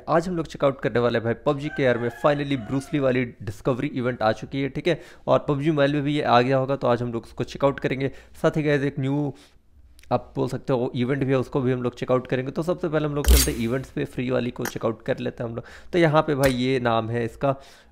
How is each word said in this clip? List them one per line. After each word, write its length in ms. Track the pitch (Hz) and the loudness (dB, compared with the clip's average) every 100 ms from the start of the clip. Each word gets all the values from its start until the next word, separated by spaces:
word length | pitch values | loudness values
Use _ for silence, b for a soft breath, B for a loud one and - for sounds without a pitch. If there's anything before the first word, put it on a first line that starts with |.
| - | 0
आज 180 | 156 170 | 0 0
हम 80 | 175 | -4
लोग 100 | 160 | -6
चेकआउट 320 | - 143 131 | -2 0 0
करने 180 | 139 123 | -2 2
वाले 180 | 120 117 | 2 2
हैं 60 | |
भाई 100 | 113 113 - | 0 -2 0
पबजी 240 | 143 151 147 | -2 -2 0
के 80 | 135 | 2
आर 100 | 117 | 2
में 120 | 120 - | 0 0
finally 360 | 156 147 143 139 | 2 2 0 -4
ब्रूस 320 | 104 135 135 | -2 -4 -2
ली 60 | 151 | 0
वाली 240 | 131 127 123 | 2 2 -2
डिस्कवरी 600 | - 104 - - 123 147 | -6 -10 -4 -2 -2 -2
इवेंट 280 | - 120 123 | -2 -4 0
आ 100 | 110 | 0
चुकी 300 | 110 - 135 | 0 -4 -6
है, 60 | 139 | -4
ठीक 180 | - 170 | -2 -2
है? 120 | 151 B B - | -2 B B 2
और 120 | 131 - | 2 2
पबजी 240 | 143 151 | 0 0
मोबाइल 220 | 151 139 | 2 2
में 100 | 147 | 2
भी 100 | 139 147 | 0 0
ये 60 | |
आ 160 | 131 120 | 4 6
गया 160 | 123 135 | 6 2
होगा, 180 | 131 139 | 0 0
तो 120 | 127 | 2
आज 140 | 120 | 0
हम 100 | 123 | 0
लोग 100 | 113 | -6
उसको 200 | - - | -8 -8
चेकआउट 360 | 123 - 139 139 | -8 0 0 0
करेंगे। 320 | 147 131 135 B B - | -2 -2 -4 B B -2
साथ 160 | 160 156 | 0 2
ही 60 | |
गाइस 180 | 151 143 | 2 2
एक 180 | 139 139 | 0 -2
न्यू 340 | 131 143 147 B B - _ - - - - | -2 0 -2 B B -20 _ -20 -20 -20 -2
आप 200 | 123 - - | -2 -2 -4
बोल 140 | 131 | -2
सकते 240 | 131 - | -2 0
हो 180 | 131 127 123 | 0 0 0
इवेंट 280 | 120 143 | 0 0
भी 80 | 131 | 2
है, 60 | 135 | 0
उसको 240 | 123 147 | 0 0
भी 100 | 127 | 0
हम 100 | 127 | 0
लोग 120 | 120 - | -2 -4
चेकआउट 320 | 127 127 120 | 0 0 0
करेंगे। 240 | 127 131 | -4 -2
तो 120 | 156 | -4
सबसे 260 | 160 175 175 | -4 -2 -2
पहले 160 | 156 151 | -2 -2
हम 100 | 143 | 0
लोग 120 | 139 | 4
चलते 240 | 147 143 | 4 4
हैं 80 | 120 | 0
इवेंट्स 300 | 113 131 135 | -2 -2 -4
पे, 160 | - 139 | -8 -6
फ्री 240 | - 123 | -4 -2
वाली 220 | 123 120 | -2 -2
को 140 | - 123 | -6 -8
चेकआउट 360 | - 117 110 | -4 -4 -4
कर 160 | - 127 | -4 -4
लेते 240 | 123 - | -4 -6
हैं 60 | 120 | -8
हम 60 | 117 | -8
लोग। 100 | B B - | B B -4
तो 60 | 180 | 2
यहाँ 220 | 165 151 | 4 4
पे 140 | 156 139 | 2 2
भाई 180 | 139 | 2
ये 260 | 123 127 131 | 2 2 2
नाम 300 | 120 113 110 | 2 0 0
है 160 | 117 113 | -2 -4
इसका, 300 | - 139 135 B B B | -2 -2 -2 B B B